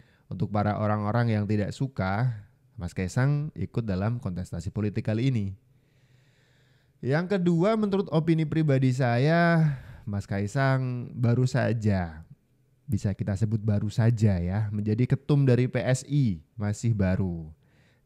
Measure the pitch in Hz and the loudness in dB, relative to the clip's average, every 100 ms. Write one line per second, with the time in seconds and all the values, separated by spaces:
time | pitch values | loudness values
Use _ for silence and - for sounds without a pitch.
0 | _ _ _ 95 104 104 104 101 107 107 | _ _ _ -6 -4 0 0 0 0 0
1 | 104 113 117 107 101 104 98 - 135 - | 0 0 0 0 0 0 -2 -4 -6 -4
2 | 92 101 127 110 - _ _ - 87 - | -2 0 -2 -4 -12 _ _ -12 -10 -6
3 | 92 123 135 147 151 - 92 - 113 92 | -4 0 0 0 -4 -8 -6 -4 -4 -2
4 | 104 120 101 87 90 85 87 104 104 98 | -2 -4 -6 -8 -8 -8 -8 -4 -4 -4
5 | 110 110 135 120 98 98 _ _ _ _ | -4 -2 0 0 -4 -8 _ _ _ _
6 | _ _ _ _ _ _ _ _ _ _ | _ _ _ _ _ _ _ _ _ _
7 | 117 147 180 202 175 170 190 226 208 196 | -2 -2 0 0 2 2 2 2 0 0
8 | 190 160 160 160 156 151 156 135 131 127 | 0 0 2 0 0 0 2 4 2 2
9 | 127 117 143 165 170 165 156 135 - - | 0 2 2 4 4 4 2 0 -10 -14
10 | - 101 - 101 101 139 135 131 127 123 | -8 -6 -4 -4 -2 0 2 2 0 -6
11 | 120 - 120 120 127 127 110 113 107 95 | -8 -2 2 2 2 2 0 0 0 0
12 | 85 80 82 - _ _ _ _ - 101 | -2 -8 -18 -20 _ _ _ _ -6 -2
13 | 107 95 98 101 107 110 104 104 104 - | -2 -4 -4 0 0 0 0 0 0 2
14 | 113 117 107 92 87 98 107 107 104 107 | 2 4 4 4 0 -2 -2 -4 -2 0
15 | 123 139 - 147 135 120 127 123 113 131 | 2 0 2 4 6 4 2 -2 0 -2
16 | - 147 123 85 - - 104 104 117 107 | 0 0 2 -2 -8 -6 -4 -2 -2 2
17 | 95 95 95 85 78 78 _ _ _ _ | 2 2 -2 -4 -10 -18 _ _ _ _